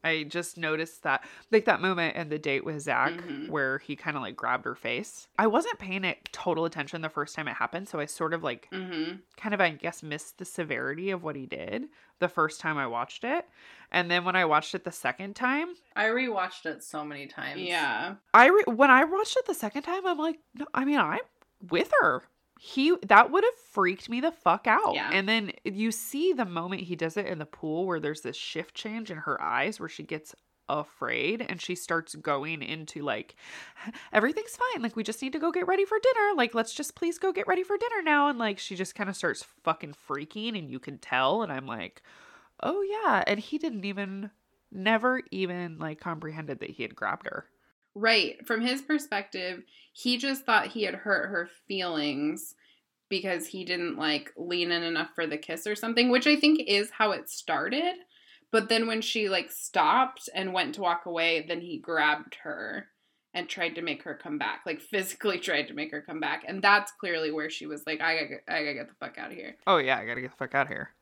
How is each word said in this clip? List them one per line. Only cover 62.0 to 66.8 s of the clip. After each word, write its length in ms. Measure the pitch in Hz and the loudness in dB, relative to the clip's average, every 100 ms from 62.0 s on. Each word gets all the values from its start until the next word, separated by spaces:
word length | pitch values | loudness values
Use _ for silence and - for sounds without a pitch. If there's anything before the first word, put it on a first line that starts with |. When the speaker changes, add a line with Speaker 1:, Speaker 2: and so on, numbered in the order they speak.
| 151 151 151 - | 4 2 -2 -14
Speaker 2:
her 440 | 160 85 104 104 - _ _ _ _ | -10 -8 -8 -10 -12 _ _ _ _
and 140 | 175 170 | -8 -6
tried 260 | - 170 165 | -4 -4 -2
to 60 | |
make 220 | 165 143 | -4 -6
her 100 | 175 139 | -8 -10
come 220 | 165 147 | -6 -4
back, 240 | 110 - - | -2 -4 -6
like, 140 | 160 | -6
physically 580 | - 202 185 - 208 180 | -2 -2 -2 -2 -2 -2
<laughs> 0 | |
tried 280 | 190 151 147 | 0 -2 -2
to 60 | |
make 180 | 143 156 | -6 -6
her 100 | 151 | -8
come 180 | 147 160 | -8 -6
back. 240 | 147 156 - | -4 -4 -6
And 140 | 196 | 2
that's 300 | 202 202 | 6 6